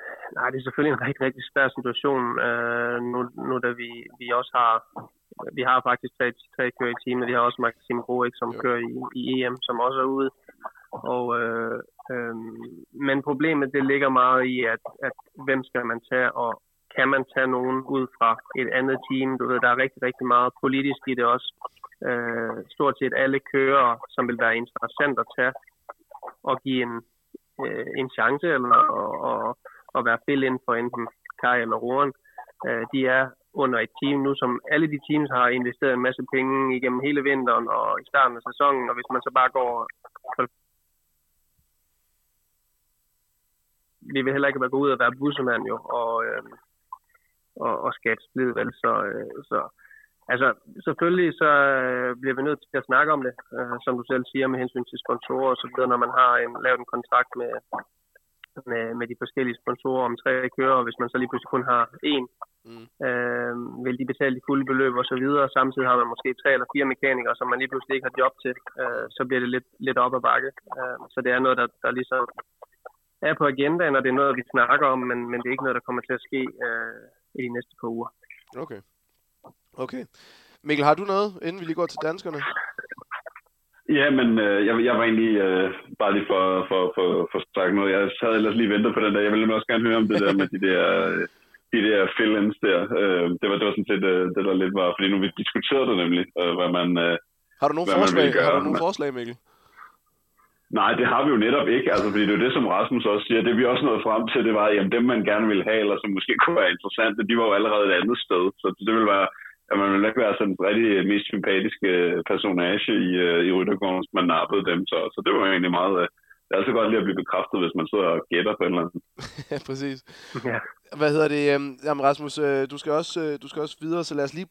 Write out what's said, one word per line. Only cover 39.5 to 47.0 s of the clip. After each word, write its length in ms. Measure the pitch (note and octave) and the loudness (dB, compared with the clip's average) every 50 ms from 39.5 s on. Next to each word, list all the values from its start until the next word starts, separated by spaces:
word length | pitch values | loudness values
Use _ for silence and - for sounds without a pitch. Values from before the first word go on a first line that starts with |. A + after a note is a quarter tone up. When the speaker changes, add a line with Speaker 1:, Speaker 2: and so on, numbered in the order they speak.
| - C3 | 2 0
Speaker 1:
går, 140 | B2 B2 A#2+ A#2 A2+ - - _ - - - - - B2+ - | 0 0 -2 -2 -6 -8 -10 _ -20 -20 -20 -18 -14 -8 -4
så 60 | - B2+ - - _ _ _ _ _ _ _ _ _ _ _ _ _ _ _ _ _ _ _ _ _ _ _ _ _ _ _ _ _ _ _ _ _ _ _ _ _ _ _ _ _ _ _ _ _ _ _ _ _ _ _ _ _ _ _ _ _ _ _ _ _ _ _ _ _ _ _ _ _ - - C#3+ | -4 -4 -4 -6 _ _ _ _ _ _ _ _ _ _ _ _ _ _ _ _ _ _ _ _ _ _ _ _ _ _ _ _ _ _ _ _ _ _ _ _ _ _ _ _ _ _ _ _ _ _ _ _ _ _ _ _ _ _ _ _ _ _ _ _ _ _ _ _ _ _ _ _ _ -16 -6 -4
vi 60 | C3+ B2+ | -2 -2
vil 100 | C3+ C#3 | 0 0
heller 160 | C#3+ C#3+ C#3 | 0 0 0
ikke 120 | C3+ C3+ | 0 0
være 140 | B2+ B2+ C3+ | -2 -2 0
gå 40 | C3+ C#3+ | 0 0
ud 60 | C#3 | 0
og 80 | C3 B2 | 0 2
være 180 | A#2+ A#2+ B2+ C3 | 0 0 0 0
bussemand 460 | C#3 D3 C#3+ - B2+ B2 A#2 A2+ A2+ A2+ A2+ | -4 -4 -2 -2 -2 -2 -2 -2 -4 -4 -6
jo, 40 | A2+ - - - A#2+ | -8 -8 -6 -6 -4
og, 120 | A#2 A2+ A#2 A2+ A2+ | -4 -2 -2 -2 -4
øh, 160 | A2+ A2 G#2+ - A2+ - - _ _ _ _ _ _ - - | -4 -6 -8 -10 -12 -20 -20 _ _ _ _ _ _ -20 -20